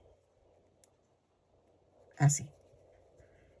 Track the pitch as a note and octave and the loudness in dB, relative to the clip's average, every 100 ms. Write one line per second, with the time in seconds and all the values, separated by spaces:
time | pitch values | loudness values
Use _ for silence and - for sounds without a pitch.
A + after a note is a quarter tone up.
0 | - - - - - - - - - - | -20 -20 -20 -20 -20 -20 -20 -20 -20 -20
1 | - - _ _ _ - - - - - | -20 -20 _ _ _ -20 -20 -20 -20 -20
2 | - - C#3+ - - - - - - - | -12 4 6 6 -2 -16 -20 -20 -20 -20
3 | - - - - - - | -20 -20 -20 -20 -20 -20